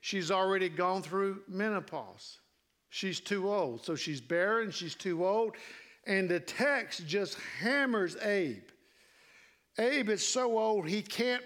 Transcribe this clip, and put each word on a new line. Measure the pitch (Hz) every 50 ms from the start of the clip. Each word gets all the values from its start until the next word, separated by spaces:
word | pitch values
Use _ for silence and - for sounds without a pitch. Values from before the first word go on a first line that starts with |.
she's | - - - 196 175 156
already | 196 190 190 190 196 190 185 180
gone | 160 151 180 180 185 190 180
through | 156 180 190 196 196 196 202 - -
menopause. | 190 185 208 220 214 190 - - 165 147 117 95 90 - - - - - _ _ _ _ _ _ _ _ _ _
She's | - - - 190 170 -
too | - - 202 202 185 202
old. | 202 202 175 135 117 113 -
So | - 165
she's | 147 - 165 151 135
barren, | 113 120 170 170 180 202 220 226 220 208
she's | 160 - 175 165 -
too | - - 190 175 165 175
old, | 185 202 220 226 220 - - - - - - - - - - _
and | - 196 190 190 175
the | 175 175
text | - - - - 247 285 285 254 220 - - - 175
just | 151 156 202 196 - - - - - - -
hammers | 175 233 269 285 277 269 233 214 190 170 165 - -
Abe. | 208 202 202 180 143 113 95 - - - _ _ _ _ _ _ _ _ - - - - - - - _ _ _ _ _ -
Abe | 220 247 285 294 247 202
is | 214 190 -
so | - - 254 254 240 226 220
old, | 220 220 214 208 165 156
he | 190 214 202
can't | - - - 233 247 247 247 247